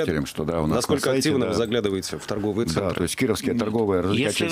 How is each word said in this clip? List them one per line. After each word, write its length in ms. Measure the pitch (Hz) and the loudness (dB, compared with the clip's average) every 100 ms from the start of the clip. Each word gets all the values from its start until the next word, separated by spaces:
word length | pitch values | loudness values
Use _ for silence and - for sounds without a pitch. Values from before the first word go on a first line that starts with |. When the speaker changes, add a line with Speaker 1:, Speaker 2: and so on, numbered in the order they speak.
| - | 0
Speaker 1:
слушателям, 200 | 78 69 | -2 -4
что, 180 | - | -4
да, 160 | 76 85 | -2 0
у 40 | 78 | 2
нас 100 | 120 | 0
Speaker 2:
насколько 280 | - 143 139 | 2 0 2
Speaker 1:
на 60 | |
сайте, 160 | 135 151 | 2 2
Speaker 2:
активно 160 | 135 | 2
Speaker 1:
да. 60 | 107 | 2
Speaker 2:
вы 40 | 90 | 0
заглядываете 600 | 113 120 104 95 - 78 | 0 0 0 -2 -4 -8
в 80 | - | -6
торговые 400 | 104 104 101 117 | -2 -2 0 0
Speaker 1:
Да, 60 | |
Speaker 2:
центры? 220 | 82 95 - | 0 -2 0
Speaker 1:
то 60 | |
есть 100 | 87 | -2
кировские 380 | - 127 101 - | 0 0 0 0
Speaker 3:
Нет. 80 | 120 | 0
Speaker 1:
торговые 400 | 107 113 104 92 | 0 0 2 2
развлекательные 240 | 87 123 143 | 2 2 0
Speaker 3:
Если 120 | - | 0
вы 60 | 170 | 0